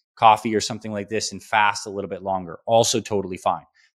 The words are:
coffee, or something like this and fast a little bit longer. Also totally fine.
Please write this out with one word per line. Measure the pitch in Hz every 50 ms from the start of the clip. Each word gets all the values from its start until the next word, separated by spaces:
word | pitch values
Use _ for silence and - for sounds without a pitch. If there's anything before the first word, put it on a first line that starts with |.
| _ _ _
coffee, | - 117 110 107 - - 113 107
or | 101
something | - - 113 101 - 110 107
like | 101 101 -
this | 110 104 - -
and | 98 95 -
fast | - 117 107 107 101 101 - -
a | 107
little | 98 101 98 90
bit | 98 90 95
longer. | 98 95 92 92 82 80 - _
Also | - 117 113 113 - - 113
totally | - - 110 98 92 90 92
fine. | - - 98 85 78 - _ _ _ _ _ _